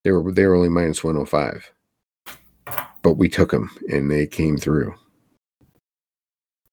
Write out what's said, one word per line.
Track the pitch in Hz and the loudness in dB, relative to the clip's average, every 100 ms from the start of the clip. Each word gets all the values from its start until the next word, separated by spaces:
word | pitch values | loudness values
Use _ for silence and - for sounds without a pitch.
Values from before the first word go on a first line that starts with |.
They | 98 | 0
were, | 90 87 | 2 2
they | 95 98 | 2 4
were | 90 | 4
only | 87 | 4
minus | 85 85 78 | 2 0 -2
one | 80 78 | -4 -4
oh | |
five. | 67 76 67 - - _ _ _ _ _ - - _ _ - - - - | -2 -2 -2 -8 -16 _ _ _ _ _ -20 -20 _ _ -12 -12 -12 -2
But | 85 | 0
we | 80 90 | 2 2
took | - 92 | 2 0
'em, | 64 52 - - | 0 -4 -12 -6
and | 71 69 | -4 0
they | 73 73 | 0 -2
came | - 80 71 | -2 -2 0
through. | 71 76 - - _ _ _ _ _ _ _ _ _ _ _ _ _ _ _ _ _ | 0 0 -2 -10 _ _ _ _ _ _ _ _ _ _ _ _ _ _ _ _ _